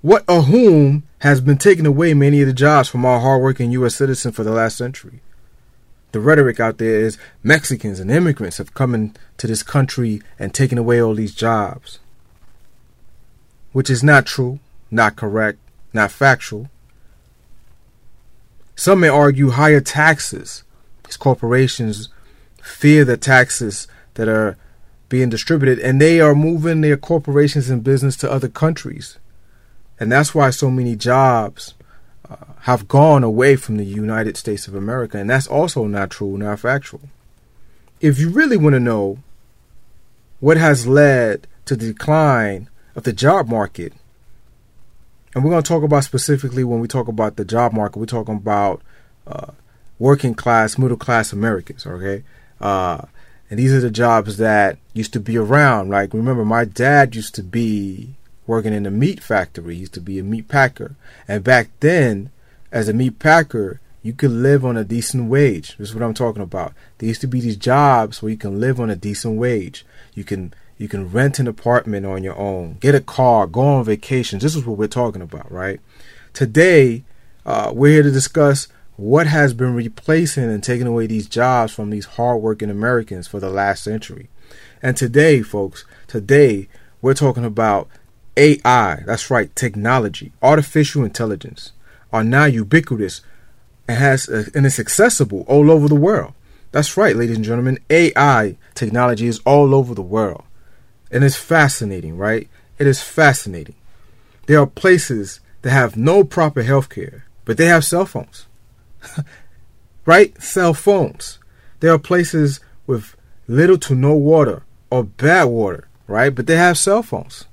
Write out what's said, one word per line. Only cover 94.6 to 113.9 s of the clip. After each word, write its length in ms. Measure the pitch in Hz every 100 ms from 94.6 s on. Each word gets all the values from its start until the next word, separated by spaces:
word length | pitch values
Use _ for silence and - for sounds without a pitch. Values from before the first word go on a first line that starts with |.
| 135
it's 140 | 139
accessible 640 | 110 - 233 - 110 98 -
all 240 | 135 147
over 160 | 160 147
the 80 | 147
world. 380 | 165 202 - - _ - -
That's 260 | 147 147 -
right, 180 | 208 110
ladies 220 | 120 113
and 80 | 107
gentlemen, 340 | 120 127 131 -
A 220 | 156 170 -
I 420 | 143 127 104 - _
technology 540 | - 113 117 123 110 120
is 120 | 110 -
all 280 | 143 143
over 200 | 135 123
the 80 | 107
world. 420 | 90 107 104 - - - - - - _ -
And 120 | 123
it's 140 | 139 -
fascinating, 800 | - 165 143 - 107 92 80 82
right? 320 | 104 110 - - _ -
It 100 | 139
is 140 | 135
fascinating. 760 | - - 151 131 - 87 73 - - - - - _ _ -
There 120 | 147
are 80 | 139
places 720 | - 185 180 - 117 95 - _ -
that 100 | 127
have 240 | 135 117 107
no 300 | 135 196 170
proper 360 | - 156 147
health 280 | 117 139 139
care, 360 | - - - - - -
but 120 | 117
they 100 | 165
have 180 | 170 147
cell 200 | 170 196
phones. 400 | - 90 - - - _ _ _ -
<laughs> 220 | - - 147 - - - - - _ - -
Right? 360 | 175 202 -
Cell 320 | - 196 175
phones. 680 | 147 - 196 143 - - - - _ - -
There 140 | 160
are 60 | 160
places 600 | - 180 165 160 147 139 - - -
with 300 | 120 - - - - -
little 300 | 123 170 180
to 180 | -